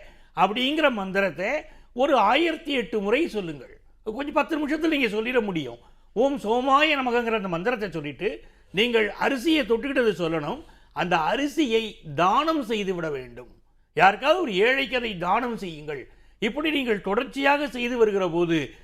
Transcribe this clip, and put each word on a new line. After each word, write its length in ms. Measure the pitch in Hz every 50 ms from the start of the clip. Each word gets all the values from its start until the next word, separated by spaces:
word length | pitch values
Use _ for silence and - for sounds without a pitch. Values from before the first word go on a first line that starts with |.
| - - - - - _ -
அப்படிங்கிற 560 | 156 180 196 214 247 254 277 302 320 302 277
மந்திரத்தை 580 | 240 202 190 190 180 196 196 185 143 160 185 226 285 311 - - - - - _
ஒரு 240 | - 240 262 320 277
ஆயிரத்தி 560 | 233 196 208 254 302 339 330 311 - - 294
எட்டு 280 | 285 247 208 - - 214
முறை 280 | 196 202 233 285 339 226
சொல்லுங்கள். 520 | 208 208 180 165 147 135 113 - - - _ - - _ -
கொஞ்சம் 280 | 220 208 262 285 294
பத்து 240 | 262 302 277 - 330
நிமிஷத்துல 320 | 294 302 254 311 311 330 320
நீங்க 180 | 320 285 262
சொல்லிட 360 | 214 202 220 220 247 262 247
முடியும். 360 | 214 202 180 160 135 120 117 - - - - _ _ _ -
"ஓம் 240 | 196 262 277 285 220
சோமாய 580 | - 202 233 247 254 277 269 285 302 320 294
நமகங்கிற" 400 | 269 262 247 233 240 240 226 220
அந்த 120 | 220 190 185
மந்திரத்தை 420 | 170 165 180 247 262 202 214 190
சொல்லிட்டு 500 | 147 160 143 147 143 - 170 233 277 - - - - _ _ -
நீங்கள் 400 | 160 180 233 247 226 226 214 202 - -
அரிசியை 420 | - 233 277 247 226 330 320 302 247
தொட்டுக்கிட்டு 340 | 190 233 220 226 277 269 262
அதை 140 | 240 220
சொல்லணும். 520 | 180 165 175 160 165 160 147 156 233 302 - - - - - _
அந்த 240 | - 147 165 175 180
அரிசியை 800 | 165 156 165 208 262 285 285 - 320 302 226 220 226 226 208 - - - 156 139
தானம் 480 | 147 175 190 220 269 302 330 320 294
செய்து 320 | 247 202 233 208 196 185 185
விட 160 | 170 160 160
வேண்டும். 380 | 143 131 127 120 117 123 123 - - _ _ _ _ _ _ _ -
யாருக்காவது 460 | 151 175 196 214 190 254 294 330 381
ஒரு 140 | 349 247 190
ஏழைக்கு 420 | 180 214 247 262 269 269 202 262
அதை 220 | 247 240 220 202 170
தானம் 380 | 175 180 202 240 254 240 226
செய்யுங்கள். 540 | 196 196 175 160 147 151 151 147 131 110 - - - - - _ -
இப்படி 320 | 196 240 247 294 311 311
நீங்கள் 300 | 302 285 262 240 208 190
தொடர்ச்சியாக 680 | - 190 202 240 262 208 - 277 277 277 285 285 294 233
செய்து 280 | - 247 240 240 254
வருகிற 320 | 233 220 214 196 202 185 170
போது 420 | 160 170 175 165 170 156 135 - - -